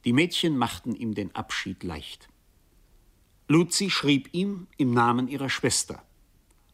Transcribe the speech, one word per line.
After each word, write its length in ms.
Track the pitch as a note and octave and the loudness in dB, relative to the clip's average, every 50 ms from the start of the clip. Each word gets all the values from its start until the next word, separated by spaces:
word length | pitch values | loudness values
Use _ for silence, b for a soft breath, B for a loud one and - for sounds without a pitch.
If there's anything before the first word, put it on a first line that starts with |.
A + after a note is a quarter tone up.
| _ | _
Die 80 | A#2+ | 4
Mädchen 440 | A#2+ C3+ F3 F3 - - - E3+ D3 | 4 4 4 2 0 0 0 0 2
machten 400 | B2+ A#2+ A2+ - - - B2+ A2 | 0 0 -2 -4 -8 -6 -8 -6
ihm 180 | - A#2+ A2+ G#2 | -4 -6 -6 -4
den 200 | G#2 G2 E2+ _ | -4 -6 -6 _
Abschied 480 | A2+ - - - - - G2 F#2 - | -12 -10 -8 -8 -8 -6 -8 -10 -8
leicht. 460 | - F2+ D#2+ D2 - - - _ - - _ _ _ _ _ _ _ _ _ _ _ _ _ _ _ _ _ _ _ _ _ _ _ | -8 -8 -8 -8 -10 -14 -16 _ -20 -20 _ _ _ _ _ _ _ _ _ _ _ _ _ _ _ _ _ _ _ _ _ _ _
Luzi 440 | - C#3+ E3 F3 E3+ - - G3+ F#3 | 4 4 4 4 4 0 -2 -2 0
schrieb 400 | - - - C#3+ C#3+ C3+ - - | -2 0 2 4 2 2 2 -2
ihm 340 | - F3 F#3+ G3+ G3+ F#3 F3+ _ _ | -4 -4 -2 -2 -4 -8 -12 _ _
im 160 | - D3 B2 | 0 0 2
Namen 360 | A#2+ B2 A#2 A#2+ A#2+ B2 B2+ B2 | 4 4 4 4 4 2 0 -2
ihrer 220 | C#3+ C3 C#3 B2+ | -4 -4 -4 -4
Schwester. 520 | - - - B2+ - - - - D#2+ - - _ _ _ _ _ _ _ _ _ _ _ _ _ | -4 0 0 0 0 0 -4 -6 -10 -16 -16 _ _ _ _ _ _ _ _ _ _ _ _ _